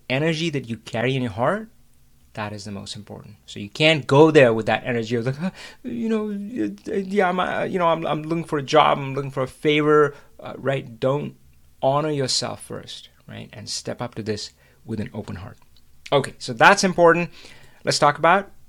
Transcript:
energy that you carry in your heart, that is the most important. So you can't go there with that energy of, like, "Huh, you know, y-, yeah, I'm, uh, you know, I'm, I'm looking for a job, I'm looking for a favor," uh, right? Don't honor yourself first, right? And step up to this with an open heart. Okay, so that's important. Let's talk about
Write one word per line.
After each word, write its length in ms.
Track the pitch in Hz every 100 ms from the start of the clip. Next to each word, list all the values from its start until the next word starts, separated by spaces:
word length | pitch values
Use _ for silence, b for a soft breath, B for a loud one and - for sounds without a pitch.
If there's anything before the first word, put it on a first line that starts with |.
| -
energy 400 | 131 160 156 170
that 180 | 143 117
you 80 | 110
carry 380 | - 113 123
in 80 | 135
your 100 | 123
heart, 360 | 98 135 208 220 - _ _ _ _ _
that 180 | 117 107
is 120 | 104
the 60 | 107
most 260 | 98 101 107
important. 400 | 101 98 107 107
So 160 | - 110
you 80 | 104
can't 380 | - 156 160 117
go 240 | 139 160
there 240 | 151 123
with 120 | 113 110
that 180 | 110 123
energy 300 | 120 110 120
of, 100 | 120
like, 100 | 139
"Huh, 140 | 180 B B B
you 260 | 247 233 226
know, 180 | 220 214
y-, 720 | 202 202 247 208 202 - 196
yeah, 300 | 190 196 180
I'm, 120 | 185
uh, 240 | - 98
you 140 | - 185
know, 100 | 165
I'm, 180 | 160 160
I'm 160 | 151
looking 220 | 156 170
for 140 | 151 151
a 40 |
job, 360 | 131 151 147 147
I'm 160 | 135
looking 160 | 135 139
for 120 | 135
a 60 | 127
favor," 640 | - 156 151 151 151 143 B B -
uh, 140 | - -
right? 420 | 131 135 131 113
Don't 380 | 131 143 - - - - _ _
honor 300 | 135 143 156
yourself 500 | 143 127 - 117 104
first, 460 | - 104 - - - _ -
right? 220 | 110 110
And 160 | 110 107
step 320 | - 156 -
up 140 | 123
to 80 | -
this 300 | 104 101 - _ b b -
with 140 | 107
an 100 | -
open 220 | 110 -
heart. 240 | 92 92 - - - - - -
Okay, 220 | 135 - -
so 140 | -
that's 320 | 113 165 202
important. 460 | 190 175 170 165 170 B B B B B
Let's 160 | - -
talk 200 | 143 143
about 340 | 165 190 - -